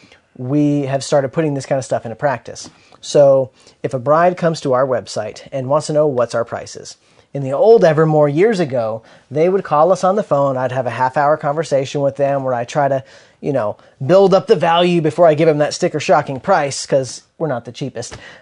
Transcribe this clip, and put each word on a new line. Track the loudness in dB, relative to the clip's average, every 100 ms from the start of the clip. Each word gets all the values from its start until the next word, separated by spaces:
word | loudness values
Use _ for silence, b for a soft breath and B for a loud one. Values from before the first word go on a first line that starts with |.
| b b _ -12
we | -2 0 2 0
have | -2 -4
started | -2 -2 0
putting | -2 -4
this | -4 -4
kind | -4
of | -4
stuff | -6 -6
into | -6
practice. | -6 -6 -10 -18 -18 b b b
So | 0 4 6 4 0 b b b
if | -8
a | -4
bride | 0 2 2 2
comes | -2 -2
to | 0
our | 0 0
website | -2 -6 -10 -10 -12 -12
and | -8 -2
wants | -2 0
to |
know | 0 0
what's | 0 -2 -2
our | -4
prices, | -8 -12 -16 -18 -20 b b b
in | -8
the | -4
old | 2 6 6
Evermore | 6 4 2 4 2
years | 2 2 0
ago, | -2 -2 -4 -6 -12 b b
they | -2 0
would | 0 0
call | 2 4
us | 2 0
on | 0
the |
phone. | 0 0 0 -2
I'd | -4
have | -4 -4
a |
half | -2 -2 0
hour | 0 0
conversation | -2 -4 -2 -2 -2 -2
with | -2 0
them | -2 -2 -2
where |
I | -4
try | -4 -2 0
to, | -2 -6 b b b
you | -4
know, | -2 -4 -6 b b 2
build | 4 6
up | 4 2
the | 0
value | 2 2 2 2
before | 0 4 4
I |
give | 4 2
them | 2
that | 0
sticker | -2 -4 -2
shocking | 0 0 0 -4
price, | 0 0 0 -6 -2
'cause | -2 -2 -10 _ -8
we're | -6
not | -6 -8
the |
cheapest. | -10 -10 -10 -12 -16 B B